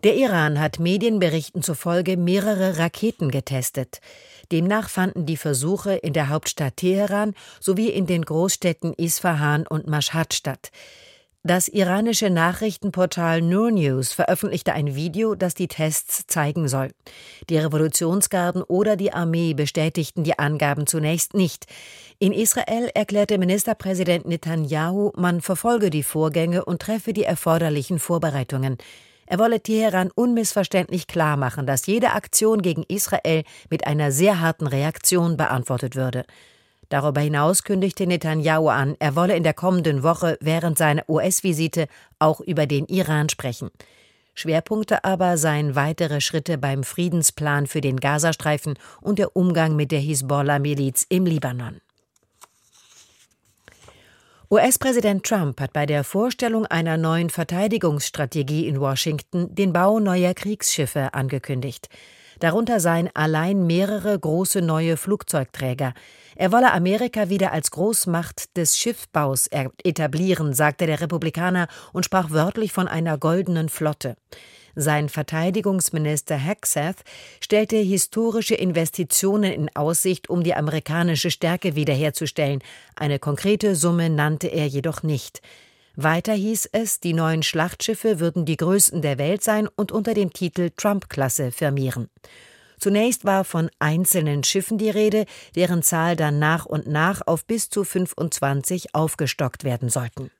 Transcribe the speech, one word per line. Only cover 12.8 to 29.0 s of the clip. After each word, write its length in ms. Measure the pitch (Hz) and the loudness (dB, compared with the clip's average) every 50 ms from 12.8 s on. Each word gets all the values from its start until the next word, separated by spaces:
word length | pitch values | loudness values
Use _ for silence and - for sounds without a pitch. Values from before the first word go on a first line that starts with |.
| - 202 - 185 185 170 - 175 170 165 165 165 | -6 -4 0 0 0 0 0 -2 0 2 2 2
Noor 280 | 165 170 180 196 226 240 | 2 2 2 2 2 2
News 440 | 226 190 156 139 131 135 127 - - | 2 2 2 2 2 0 -2 -2 -2
veröffentlichte 580 | - - - 185 - - 202 - - - - | 0 2 2 2 0 0 -4 -4 -2 -2 -2
ein 220 | - 156 147 147 135 | 0 0 -2 -2 -2
Video, 400 | 139 156 175 156 202 220 220 202 | -4 -4 -4 -2 -2 0 0 0
das 180 | - 185 180 | 0 -2 -4
die 160 | - - 180 160 | -2 -4 -6 -6
Tests 580 | - - 160 156 156 - - - - - - | -2 -2 -2 0 0 -2 -4 -4 -6 -8 -4
zeigen 420 | - - 165 151 147 151 175 156 135 | -4 -2 0 0 0 0 -2 -2 0
soll. 220 | 131 135 131 131 - _ _ - - - - - - - - - | 0 -2 -4 -4 -8 _ _ -20 -20 -20 -20 -20 -20 -20 -6 0
Die 80 | 165 156 | 0 0
Revolutionsgarden 1040 | 156 156 147 151 156 160 - - 170 165 175 202 196 - - 185 175 175 175 185 | 2 2 2 2 0 2 0 0 0 0 2 0 0 0 0 0 0 0 -2 -4
oder 340 | 180 _ 175 185 202 214 214 | -2 _ 0 2 2 2 2
die 160 | 175 196 208 | 2 0 -2
Armee 400 | - 175 170 165 160 165 170 165 | 0 0 -2 0 0 0 0 0
bestätigten 720 | 156 135 147 139 - 165 156 160 - 175 156 - - 180 156 | 0 0 -2 -2 0 0 0 0 0 -2 -4 -4 -4 -2 0
die 140 | 160 156 - | 0 0 0
Angaben 480 | 147 147 156 143 151 143 143 151 147 | 0 0 0 0 0 0 0 0 -2
zunächst 480 | - - 160 151 151 165 165 - - - | -2 0 0 0 0 0 0 -2 -2 2
nicht. 320 | 208 185 156 - - - - - - - - - - - - - _ | 2 2 2 0 -6 -18 -20 -20 -20 -20 -20 -20 -20 -20 -20 -4 _
In 140 | 202 190 | 2 2
Israel 580 | - 190 226 214 - 254 - - 220 233 240 233 - | 2 2 0 2 0 0 0 -2 -2 -2 -2 0 0
erklärte 420 | - 208 - 202 208 208 - 214 | -2 -2 2 2 2 2 4 2
Ministerpräsident 880 | 190 185 180 190 208 202 - 214 _ - 190 190 180 185 175 175 170 - | 2 4 2 2 2 2 -2 -2 _ -2 -4 -2 0 2 2 0 0 0
Netanyahu, 880 | - 165 165 - 160 165 160 156 135 156 151 156 170 185 202 202 208 - | -4 -6 -4 -2 -4 -2 -2 -2 -2 -2 -2 0 0 0 0 0 0 0
man 260 | - 180 180 175 175 | 0 0 0 0 0
verfolge 480 | - - 190 - - 233 240 233 208 185 | 0 -2 -4 0 2 0 2 4 2 2
die 120 | 156 151 | 2 0
Vorgänge 640 | 139 - - 156 156 156 151 170 165 170 175 180 - | -2 -2 0 0 0 2 2 0 0 2 0 0 0
und 160 | - 175 165 | -2 -4 -4
treffe 320 | - - 220 220 - - | -2 -4 -4 -4 -4 -4
die 120 | 196 208 - | -2 0 0
erforderlichen 720 | - 156 - - 170 165 165 170 156 151 147 131 - 190 156 | 0 0 0 2 2 2 2 2 0 0 -2 -2 -2 -4 -4
Vorbereitungen. 800 | - - 175 170 165 160 135 139 127 - 143 131 131 135 127 - - - - - | -2 -2 -2 0 0 0 -2 -2 -4 -2 -2 -2 -2 -2 -4 -6 -10 -20 -20 -20